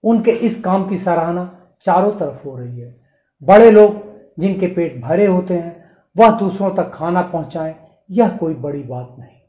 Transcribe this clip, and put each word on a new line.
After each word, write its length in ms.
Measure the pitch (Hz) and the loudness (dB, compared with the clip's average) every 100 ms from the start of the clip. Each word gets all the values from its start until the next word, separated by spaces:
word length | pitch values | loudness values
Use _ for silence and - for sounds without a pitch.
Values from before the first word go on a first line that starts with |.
उनके 260 | 214 226 233 | 2 2 2
इस 300 | 226 233 - | 0 -2 -4
काम 280 | 185 190 190 | -2 -2 -2
की 80 | 185 | -4
सराहना 460 | 180 165 165 175 180 - _ _ - | -2 -2 -2 -4 -8 -14 _ _ 0
चारों 240 | 185 202 | 2 2
तरफ 300 | 202 151 127 | -2 -8 -8
हो 120 | 143 127 | -16 -14
रही 220 | 123 120 | -14 -14
है। 140 | 120 - _ _ _ _ | -18 -20 _ _ _ _
बड़े 280 | 151 202 226 | 4 8 8
लोग 300 | 214 208 - - - - - | 8 6 2 -14 -20 -20 -6
जिनके 280 | 185 185 180 | -4 -2 -4
पेट 320 | 175 165 127 | -4 -6 -6
भरे 240 | 120 175 202 | -4 0 2
होते 280 | 185 - | 2 -2
हैं, 220 | 175 170 - _ _ _ 165 | -6 -6 -14 _ _ _ 4
वह 140 | 220 214 | 4 4
दूसरों 320 | 196 180 196 | -4 -4 -4
तक 200 | 190 170 | -4 -6
खाना 260 | - 160 180 | -6 -4 -4
पहुंचाएं, 520 | 180 170 156 170 160 160 _ _ _ | -4 -6 -8 -8 -10 -10 _ _ _
यह 180 | 190 220 | 0 0
कोई 240 | 180 165 147 | 0 -6 -6
बड़ी 260 | 143 143 | -8 -10
बात 320 | 123 127 123 - | -10 -12 -14 -20
नहीं। 180 | - _ | -20 _